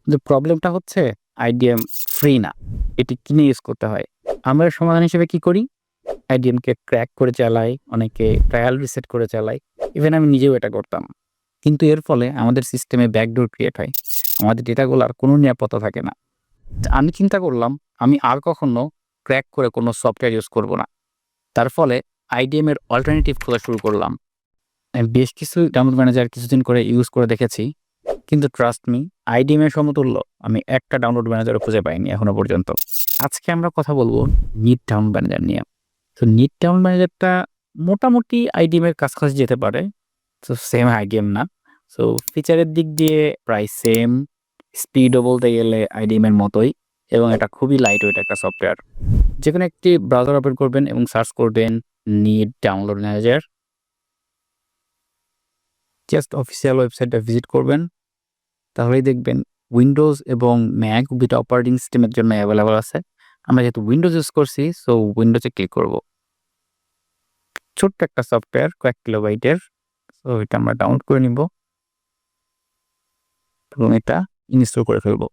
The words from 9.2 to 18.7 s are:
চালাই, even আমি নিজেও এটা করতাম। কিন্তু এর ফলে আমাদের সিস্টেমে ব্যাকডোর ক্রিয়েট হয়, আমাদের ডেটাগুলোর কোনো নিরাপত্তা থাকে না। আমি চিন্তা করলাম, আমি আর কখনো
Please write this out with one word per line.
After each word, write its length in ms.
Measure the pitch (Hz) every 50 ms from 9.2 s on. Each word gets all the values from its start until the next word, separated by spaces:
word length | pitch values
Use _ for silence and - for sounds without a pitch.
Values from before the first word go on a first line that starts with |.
| 117 107 -
চালাই, 240 | 110 107 110 120 139 _ _ _ - - - -
even 140 | - 147 156 156
আমি 100 | 160 156 151 143
নিজেও 180 | 131 131 139 131 120
এটা 100 | 113 110 113
করতাম। 260 | 104 104 _ - 85 85 - - _ _ _ _ _ _ _ _ _ _
কিন্তু 200 | 151 151 139 165 151
এর 80 | 151 156 -
ফলে 180 | - 156 120 120 127 143 131
আমাদের 220 | 113 117 123 135 127 -
সিস্টেমে 360 | - 123 - _ - 123 120 117 110
ব্যাকডোর 320 | 110 113 117 113 127 120 110 -
ক্রিয়েট 220 | _ 113 - - -
হয়, 120 | 87 - - - - - - - - - - - 104
আমাদের 200 | 107 113 113 120
ডেটাগুলোর 440 | 120 117 139 135 127 135 131 120 117 123 _
কোনো 120 | - 135 143 147
নিরাপত্তা 360 | 143 135 120 - 127 120 - 113 107
থাকে 160 | 104 - - -
না। 60 | - - _ _ _ _ _ _ _ _ _ _ - - - - - - 131
আমি 100 | 139 170 -
চিন্তা 200 | - 196 196 202 196 180
করলাম, 260 | 160 127 120 117 120 139 147 _ _ _ _ 120
আমি 120 | 127 143 139 - 120
আর 80 | 127 143 -
কখনো 340 | 175 160 - - 139